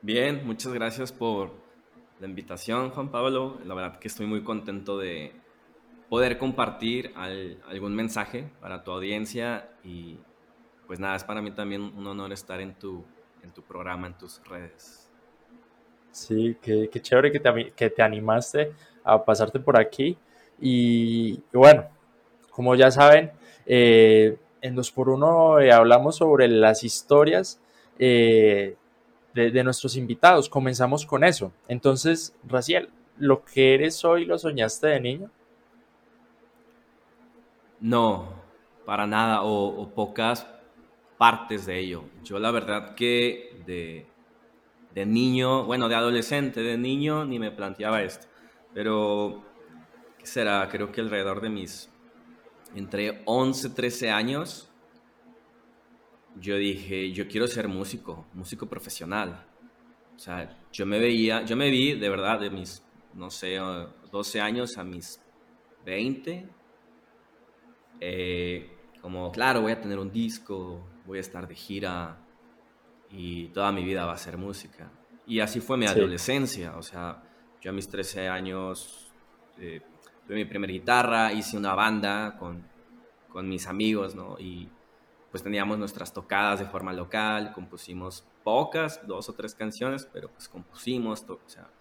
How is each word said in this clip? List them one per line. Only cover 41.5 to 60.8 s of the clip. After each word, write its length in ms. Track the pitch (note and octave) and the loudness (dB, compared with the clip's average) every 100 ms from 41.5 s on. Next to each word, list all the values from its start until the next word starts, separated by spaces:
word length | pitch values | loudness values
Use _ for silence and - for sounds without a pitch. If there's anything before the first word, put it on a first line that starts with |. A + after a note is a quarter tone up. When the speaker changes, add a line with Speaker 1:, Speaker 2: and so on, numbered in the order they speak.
| G#2+ F#2 | -8 -6
Speaker 1:
de 120 | F#2 | -6
ello. 260 | F#2 E2+ D2+ - | -6 -10 -14 -20
Yo 140 | - G2+ | -12 -4
la 120 | A2 | -2
verdad 440 | A#2 G#2+ G#2 - | -2 -2 -6 -8
que 680 | - A#2+ A#2+ A#2+ - - - F2 | -4 0 2 0 -4 -14 -20 -12
de, 400 | F2+ E2 D#2+ D2+ _ _ _ _ _ _ _ _ | -12 -12 -14 -20 _ _ _ _ _ _ _ _
de 120 | - G2+ | -8 0
niño, 580 | A2+ B2+ B2+ B2+ C3 | 2 2 2 0 0
bueno, 240 | A2 B2+ A#2 | -2 -2 0
de 60 | |
adolescente, 640 | A2+ A#2 A#2+ A2+ C#3+ C#3 A#2 | 0 0 -2 -2 -4 -4 -4
de 160 | A2+ A#2 | -6 -4
niño 480 | B2 C#3 D3 D3+ | -4 -2 -2 -4
ni 140 | D3 A#2+ | -6 -8
me 120 | A2 | -8
planteaba 500 | G#2 G2 F#2+ G#2+ A2 | -8 -12 -8 -4 -2
esto. 240 | F#2+ - - _ _ _ _ | -4 -10 -20 _ _ _ _
Pero, 680 | - G#2+ G#2+ G#2 G#2 G#2 G#2 - - - - - - - _ | -8 -2 -2 0 -2 -4 -8 -18 -20 -20 -20 -20 -20 -20 _
¿qué 80 | - | -10
será? 420 | C3 G#2+ G2+ G2 | -4 -2 0 -2
Creo 220 | G2+ G#2 | -4 -6
que 100 | A2 | -6
alrededor 400 | A2+ G2+ G2 G2 | -6 -4 -4 -4
de 100 | A2 | -6
mis 400 | G#2+ F2+ - - _ _ _ _ - - _ - | -8 -10 -16 -20 _ _ _ _ -20 -20 _ -20
entre 480 | G2 F#2+ G2+ G#2 G#2 | -14 -10 -6 -6 -6
once, 460 | - A#2+ C3 C3 C3+ | -2 0 0 -2 -8
trece 400 | - B2 A#2+ A#2+ | -6 -6 -4 -2
años, 600 | G#2+ A#2 C#3 F3+ - - _ _ _ _ _ A#3+ A#3 _ _ _ _ _ _ _ _ _ G2 | -2 -2 -6 -8 -14 -20 _ _ _ _ _ _ -20 _ _ _ _ _ _ _ _ _ -14
yo 200 | F#2 G2+ | -6 -2
dije, 560 | G2+ F#2+ F#2 F#2+ F#2+ | -2 -4 -8 -8 -6
"Yo 140 | F#2 F#2+ | -8 -8
quiero 200 | A2 A#2+ | -4 -4
ser 200 | A#2 G#2 | -4 -6
músico, 580 | F#2+ G2 - - D#2+ - | -6 -10 -12 -14 -18 -18
músico 320 | F2+ F#2 - - | -18 -16 -14 -14
profesional". 800 | - - - E2+ G#2 F#2+ E2+ - _ - _ _ _ _ | -14 -14 -14 -8 -6 -8 -12 -20 _ -20 _ _ _ _
O 40 | _ | _
sea, 400 | - F2 D2+ - - | -14 -12 -12 -18 -20
yo 120 | - | -10